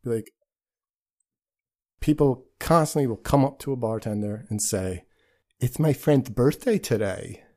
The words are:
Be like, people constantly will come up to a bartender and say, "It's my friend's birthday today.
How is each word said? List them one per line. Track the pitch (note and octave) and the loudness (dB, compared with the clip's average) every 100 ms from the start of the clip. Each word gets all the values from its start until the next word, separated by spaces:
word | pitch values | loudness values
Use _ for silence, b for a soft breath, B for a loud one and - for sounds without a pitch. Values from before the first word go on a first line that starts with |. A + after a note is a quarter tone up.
Be | B2 | -2
like, | A2+ G#2+ _ _ _ _ _ _ _ _ _ _ _ _ _ _ _ _ _ | -4 -6 _ _ _ _ _ _ _ _ _ _ _ _ _ _ _ _ _
people | - D3+ C#3+ B2 - _ | 0 2 2 0 -8 _
constantly | - E3 D#3 D#3 C3+ | 2 4 4 0 0
will | G#2+ | -2
come | - C#3 | 0 2
up | C3+ C3+ | 2 -2
to | - | -6
a | C3 | -4
bartender | A2+ A2 A2 G#2 G#2 G#2 - | -2 -4 -4 -4 -4 -6 -6
and | G#2+ | -4
say, | - G2+ F#2 F2+ _ _ _ _ _ _ | -2 -2 -2 -6 _ _ _ _ _ _
"It's | B2 - | -4 0
my | D3+ | 0
friend's | C#3 - C#3+ B2+ | 0 4 2 2
birthday | G#2 B2+ D3+ - G#3+ | 2 2 2 -2 -2
today. | - A2+ G#2 F#2 - - _ | 0 -2 -2 -4 -10 -16 _